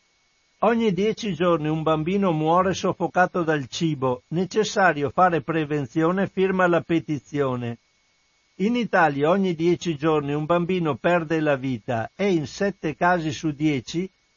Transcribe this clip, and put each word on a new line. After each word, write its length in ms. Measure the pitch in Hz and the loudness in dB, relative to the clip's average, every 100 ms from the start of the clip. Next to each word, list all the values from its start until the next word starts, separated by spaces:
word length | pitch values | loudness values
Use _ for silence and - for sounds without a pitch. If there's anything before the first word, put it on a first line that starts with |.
| _ _ _ _ _ - | _ _ _ _ _ -2
Ogni 340 | 202 233 226 | 0 2 2
dieci 400 | 175 214 - 214 | 2 0 -2 -4
giorni 340 | 156 180 165 151 | 0 2 2 0
un 160 | 160 | -2
bambino 480 | 156 156 156 202 196 | 0 0 0 0 0
muore 420 | 156 156 175 190 | 0 2 2 2
soffocato 680 | 170 190 - 170 180 180 180 | 0 -2 -2 -2 2 2 2
dal 240 | 160 151 127 | 0 -2 -2
cibo, 560 | - 165 143 131 123 - | -4 -2 0 -2 -2 -4
necessario 800 | 160 185 220 208 214 185 147 139 | -4 -2 -2 -2 2 2 2 -2
fare 320 | - 185 160 | 2 2 2
prevenzione, 840 | - 160 147 151 135 160 160 190 196 | -2 -4 -2 -4 -2 0 0 2 -2
firma 400 | - 190 190 180 | 0 0 2 4
la 120 | 170 | 2
petizione. 1000 | - 165 160 147 - 147 139 123 120 117 _ _ _ _ _ _ _ - | 2 -2 -2 -8 -6 -2 -2 -2 -6 -8 _ _ _ _ _ _ _ -4
In 180 | 202 240 | 0 0
Italia 520 | 226 190 160 139 147 | 0 4 4 4 2
ogni 240 | 196 190 | 2 0
dieci 440 | 160 170 170 175 147 | 0 0 0 -2 -2
giorni 360 | 160 156 143 | 0 0 0
un 120 | 147 151 | -4 0
bambino 500 | 175 170 185 160 135 | 0 0 -2 0 -2
perde 460 | 175 175 156 160 | 0 0 0 -2
la 160 | 151 139 | 0 0
vita 520 | 135 120 - 117 110 - | -2 -6 -4 -4 -6 -4
e 160 | 202 | 0
in 160 | 170 151 | 0 -2
sette 480 | - 202 - 165 139 | -4 -4 -4 -8 0
casi 380 | 175 180 156 | 0 2 -2
su 180 | - 160 | -4 -6
dieci 580 | 139 156 139 - 170 185 _ _ | -2 -2 -2 -4 -6 -8 _ _